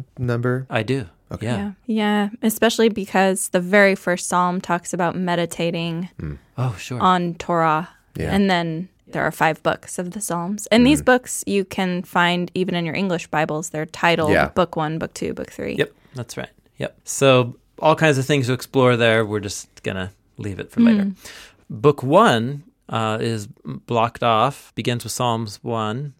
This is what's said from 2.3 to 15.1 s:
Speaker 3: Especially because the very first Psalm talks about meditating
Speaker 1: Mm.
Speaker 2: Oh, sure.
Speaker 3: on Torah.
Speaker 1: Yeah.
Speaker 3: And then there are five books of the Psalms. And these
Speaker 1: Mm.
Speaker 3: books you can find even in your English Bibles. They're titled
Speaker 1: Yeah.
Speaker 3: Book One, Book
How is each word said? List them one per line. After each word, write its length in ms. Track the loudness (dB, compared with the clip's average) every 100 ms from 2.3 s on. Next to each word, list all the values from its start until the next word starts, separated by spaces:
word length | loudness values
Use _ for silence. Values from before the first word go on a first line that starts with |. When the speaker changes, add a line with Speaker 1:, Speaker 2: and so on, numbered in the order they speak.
| -2
Speaker 3:
Especially 460 | -4 2 2 4 2
because 600 | 2 -2 2 2 2 -2
the 100 | -2
very 380 | 2 4 6 4
first 320 | -2 -4 0
Psalm 320 | 0 0 -2
talks 320 | -2 -4 -2
about 220 | -2 -2 -2
meditating 920 | -2 -2 -2 -2 -4 -2 -4 -4 -8 -10
Speaker 1:
Mm. 180 | -10 -10 -12 -6
Speaker 2:
Oh, 180 | -4 -4
sure. 220 | -8 -4
Speaker 3:
on 340 | 0 0 0
Torah. 540 | -6 -2 0 2 0 -4 _ _
Speaker 1:
Yeah. 180 | -8 -2
Speaker 3:
And 160 | 0 2
then 400 | 2 0 -6 -8 _ _
there 140 | -4
are 80 | -4
five 280 | 0 0 0
books 340 | -2 -4 -6 -10
of 140 | -8
the 80 | -8
Psalms. 460 | -6 -6 -6 -8 2
And 180 | 6 6
these 160 | 6
Speaker 1:
Mm. 40 | 4
Speaker 3:
books 360 | 2 2 -8
you 200 | -2 -2
can 380 | -2 -2 -2 -2
find 460 | -2 0 2 2 -2
even 220 | -2 -2 -2
in 80 |
your 100 | -2
English 320 | -2 -2 -2 -2
Bibles. 440 | -2 -2 -2 -6
They're 160 | -8 -8
titled 440 | 0 2 2 4
Speaker 1:
Yeah. 180 | 4 2
Speaker 3:
Book 260 | 2 0 -2
One, 220 | -4 -4
Book 140 | -6